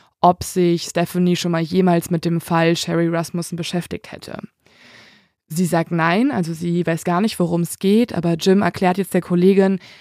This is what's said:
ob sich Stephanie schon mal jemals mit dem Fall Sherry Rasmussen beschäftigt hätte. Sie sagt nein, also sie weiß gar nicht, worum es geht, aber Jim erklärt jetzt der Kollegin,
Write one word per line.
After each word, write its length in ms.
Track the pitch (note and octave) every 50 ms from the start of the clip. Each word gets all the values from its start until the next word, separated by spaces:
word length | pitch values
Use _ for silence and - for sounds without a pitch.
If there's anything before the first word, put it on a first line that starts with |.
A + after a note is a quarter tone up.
| _ _ _ _
ob 240 | - F3 F#3 - -
sich 420 | - - F#3 F3 F3 E3+ E3+ -
Stephanie 500 | - - E3+ E3+ - - F3+ F3+ F3+ F3
schon 160 | - - F3
mal 100 | E3+ E3
jemals 480 | E3 D#3 F3+ F#3 F#3 F#3 F3 E3+ - -
mit 160 | F3+ D#3+ -
dem 160 | E3+ E3+ E3
Fall 340 | - - E3+ E3 E3 E3 E3+
Sherry 320 | E3 - F3 E3 E3 E3+ E3
Rasmussen 480 | E3+ E3 E3+ - - E3+ E3 - F3
beschäftigt 560 | E3 E3+ - - F3 E3+ - - - - -
hätte. 280 | - - - - - - - - _ _ _ _ _ _ - - - - - - - _ _ _ _ _ _ -
Sie 180 | D#3+ E3 F#3
sagt 260 | D#3+ F3 E3 E3 -
nein, 400 | E3+ E3 D#3+ E3 E3+ G#3 B3+ D4
also 220 | C4 G3 F3 D#3+ E3+
sie 320 | D#3 F3 F3 E3+ F3 E3+ -
weiß 160 | E3 D#3+ -
gar 180 | F#3 F3 F3
nicht, 180 | G#3 A3 - -
worum 220 | F3+ E3 E3+ E3+
es 160 | F3 - - -
geht, 360 | - F#3+ G3+ A3+ B3 A#3+ -
aber 200 | - D#3 E3+ E3+
Jim 300 | E3 - G3 F#3+ G3+ G#3
erklärt 340 | F3 - - G3 F3+ F3+ G3
jetzt 160 | F#3+ - -
der 80 | F3+
Kollegin, 560 | - - F3+ F3 F3 F#3+ G3 F#3+ G3 F#3+ F#3+ F3+ - - - -